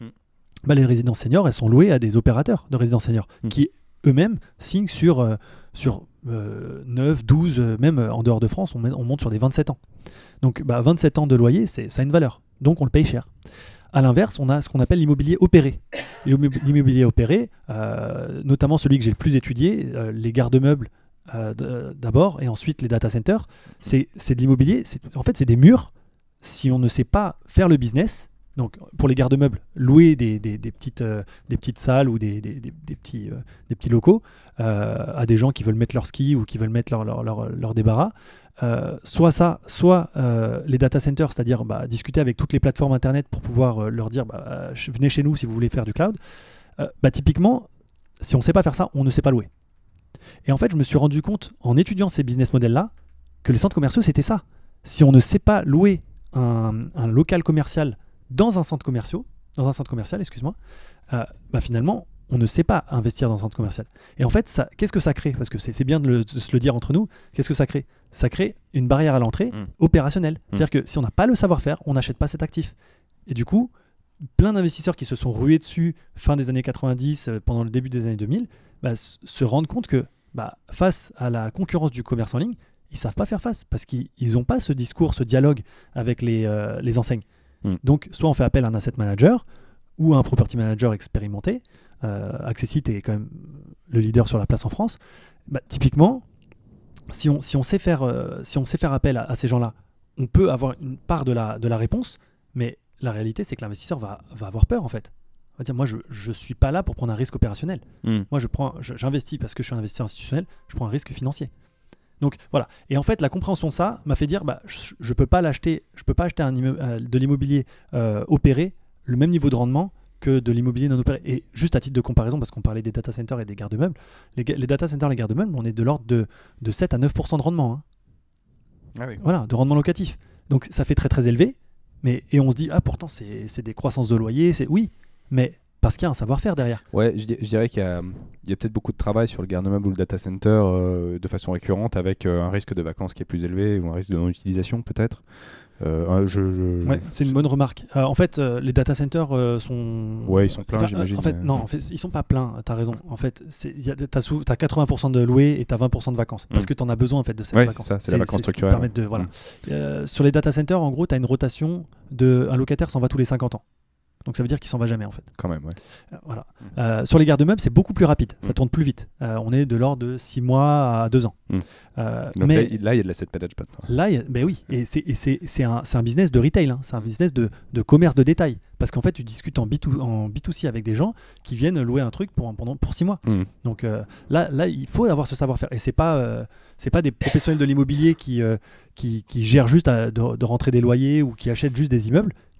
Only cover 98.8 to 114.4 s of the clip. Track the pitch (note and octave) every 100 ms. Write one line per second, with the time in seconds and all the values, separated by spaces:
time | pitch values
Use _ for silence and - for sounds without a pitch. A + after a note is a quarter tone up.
98.8 | E3 C3+ C#3+ B2 - B2 B2 B2 A#2 -
99.8 | _ _ _ - C3 - F#3 C3 C3 -
100.8 | C#3 B2 - E3 C3 A#2+ A2 A2 A2+ A2+
101.8 | A2+ A#3 B3 - _ _ _ B2+ A#2+ -
102.8 | _ _ C3 G#2+ A2 A2+ G3+ - G#2+ G#2
103.8 | - D#3 G#2 G2+ - G#2+ G#2 A2 - A#3+
104.8 | C#3+ A2+ - - - - _ - B2+ B2
105.8 | C3 A2 - A2+ G2+ A2 - - C3+ E3
106.8 | F#3+ - A#2+ G#2+ B2+ - A2+ G2+ D#3+ D3+
107.8 | - - - A2 G2 C#3+ A#2+ - C3+ E3
108.8 | B2+ B2+ C3 C#3 - C#3 B2 - B2+ A#2
109.8 | G#2+ - A2 - - C#3 F#3 - - -
110.8 | A2+ C3 - - C3 C#3+ C3+ - _ _
111.8 | _ _ _ _ C#3+ - - D3 - _
112.8 | - C3+ C#3+ A3 F#3 F#3 F#3 F#3 D#3 -
113.8 | F3+ A#3 D3+ C#3 D3 G3